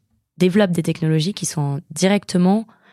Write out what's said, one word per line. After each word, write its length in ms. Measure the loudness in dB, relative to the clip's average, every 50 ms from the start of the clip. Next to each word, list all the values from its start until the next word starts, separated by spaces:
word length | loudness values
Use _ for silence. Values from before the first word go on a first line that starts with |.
| _ _ _ _ _ _ _
développent 360 | 0 0 2 4 2 2 2
des 100 | 0 -2
technologies 500 | -2 -2 -2 -2 0 0 0 0 0 -2
qui 140 | -4 -6 -8
sont 340 | -6 -4 -4 -4 -4 -4 -6 -10 -12
directement 760 | -6 -2 0 0 0 0 -2 -2 0 2 2 2 2 0 -2 -6 _ _ _ _